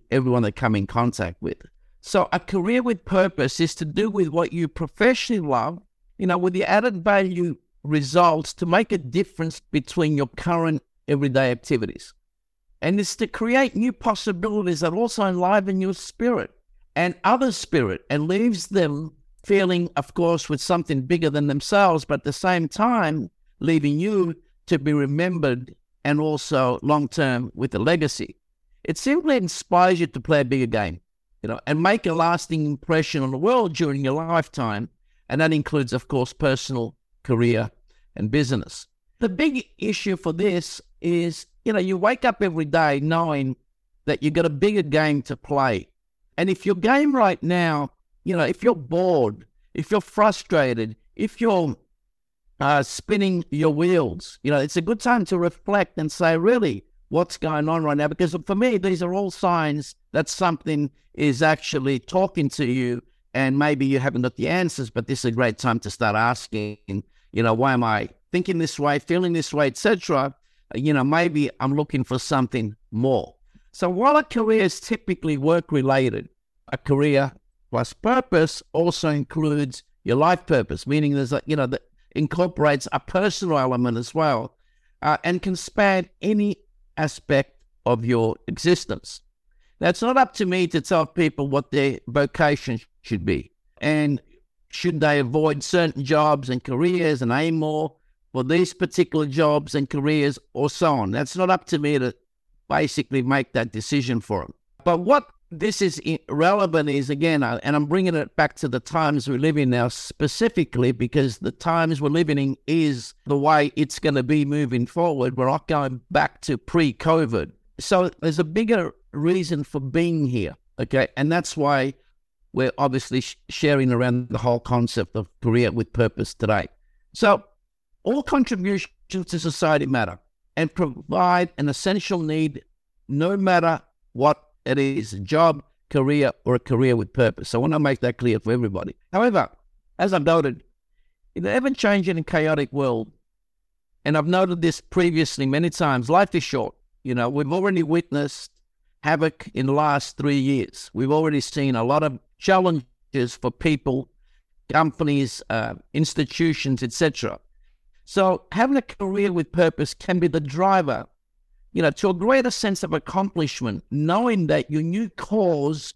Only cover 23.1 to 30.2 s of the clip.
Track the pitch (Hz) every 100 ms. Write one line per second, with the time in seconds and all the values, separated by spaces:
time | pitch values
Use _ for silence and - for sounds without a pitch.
23.1 | 151 - _ _ - 156 160 143 151 202
24.1 | 202 170 - _ _ - 156 147 147 139
25.1 | 151 180 170 143 123 127 - _ _ 143
26.1 | 147 156 151 - 139 127 - 147 151 139
27.1 | 160 135 123 123 - 127 - 131 170 151
28.1 | - - - _ _ _ _ - 160 262
29.1 | 320 302 254 175 - - 180 185 170 160
30.1 | 135